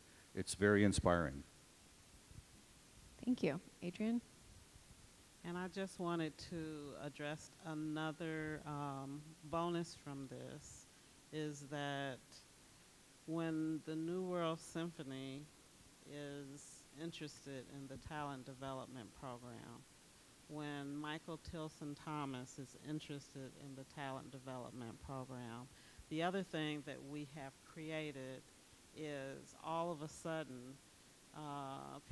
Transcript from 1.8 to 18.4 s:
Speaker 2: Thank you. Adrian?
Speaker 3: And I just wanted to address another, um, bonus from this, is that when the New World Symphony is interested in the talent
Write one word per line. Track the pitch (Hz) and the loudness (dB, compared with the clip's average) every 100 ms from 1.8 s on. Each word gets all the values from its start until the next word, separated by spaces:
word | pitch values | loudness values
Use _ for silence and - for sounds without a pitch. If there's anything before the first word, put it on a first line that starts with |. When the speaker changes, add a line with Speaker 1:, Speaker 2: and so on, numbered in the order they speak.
| - - - - - - - - - - - - - - | -18 -18 -18 -18 -14 -14 -14 -16 -18 -18 -18 -18 -16 0
Speaker 2:
Thank | - 254 | 4 8
you. | 175 147 - - | 6 6 0 -4
Adrian? | 175 - 220 233 - - - - - - - - - - - - | -2 2 4 4 2 -10 -16 -16 -16 -16 -16 -16 -16 -18 -18 -10
Speaker 3:
And | 170 175 | -4 0
I | 185 | 0
just | 190 190 - | 0 -2 2
wanted | 175 170 156 - - | 4 6 4 0 -4
to | 170 156 151 143 87 | -2 -2 -2 -4 -4
address | 147 135 147 151 - - 165 | -4 0 0 0 -4 -8 -2
another, | 156 156 151 156 151 165 156 156 151 156 | 0 2 2 2 2 0 2 0 0 -2
um, | 147 143 135 135 143 151 160 151 | 0 0 0 -2 -4 -8 -12 0
bonus | 165 170 170 170 - | 4 6 4 2 -4
from | 143 139 131 | -4 -4 -4
this, | 127 127 139 - - - - - - - | -4 -4 -6 -8 -12 -14 -18 -18 -18 -6
is | 156 151 143 139 | 0 0 -2 -2
that | 147 143 139 139 120 - - - - - - - - - - - | 0 2 2 2 -2 -8 -16 -16 -18 -18 -18 -18 -18 -18 -10 0
when | 165 165 160 160 156 | 2 4 4 4 2
the | 156 160 | 2 0
New | 165 180 | 2 2
World | 185 180 165 165 | 4 4 4 4
Symphony | - 165 170 165 135 135 135 135 151 - - - - - 135 | 0 0 0 0 -4 -2 -2 -4 -8 -14 -20 -18 -18 -16 -8
is | 143 143 143 139 143 - - - 139 | -6 -4 -4 -6 -8 -12 -14 -14 -4
interested | 165 - 151 - 139 135 - | -4 -2 -6 -6 -6 -6 -6
in | 139 135 | -6 -6
the | 135 - | -6 -4
talent | 151 143 135 | 0 0 -2